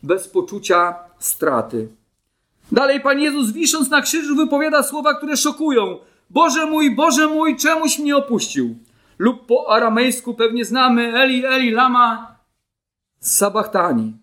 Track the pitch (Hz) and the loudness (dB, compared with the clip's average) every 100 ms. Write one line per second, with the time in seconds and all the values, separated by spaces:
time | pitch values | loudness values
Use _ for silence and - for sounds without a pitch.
0 | 143 185 - 185 180 202 - 175 175 175 | 0 -2 0 -4 -4 -8 -2 0 0 -4
1 | - _ - - 156 127 110 117 110 - | -16 _ -8 -2 -2 -2 -2 -6 -8 -12
2 | _ _ _ _ _ _ _ 233 269 277 | _ _ _ _ _ _ _ 0 2 0
3 | 277 277 302 285 233 220 320 320 269 294 | 0 0 0 0 -2 0 -2 0 0 0
4 | - 320 294 285 311 285 311 302 285 302 | 0 -4 -2 0 2 0 2 0 0 -2
5 | 294 294 294 294 294 285 311 254 196 180 | -2 -2 -4 -2 -2 -2 0 2 0 -6
6 | - _ _ 214 330 285 311 311 294 214 | -16 _ _ 2 2 2 -2 2 0 2
7 | 311 311 311 311 320 262 294 320 320 - | 2 2 2 2 0 0 0 0 0 -2
8 | 294 285 277 233 - - 120 113 _ _ | 0 0 0 -4 -4 -4 -6 -6 _ _
9 | _ _ 208 247 - 233 - 220 233 220 | _ _ -2 -2 -2 -2 2 2 2 2
10 | 254 247 - 233 226 233 226 247 254 240 | 0 -2 -8 -2 -2 -2 -4 0 2 2
11 | 233 233 262 254 262 262 247 226 254 247 | 0 2 2 2 0 0 0 2 2 4
12 | 240 226 - _ _ _ _ _ _ _ | 2 0 -10 _ _ _ _ _ _ _
13 | _ _ - - 202 202 208 190 175 123 | _ _ -4 0 0 0 -2 0 0 0
14 | 110 - | -4 -10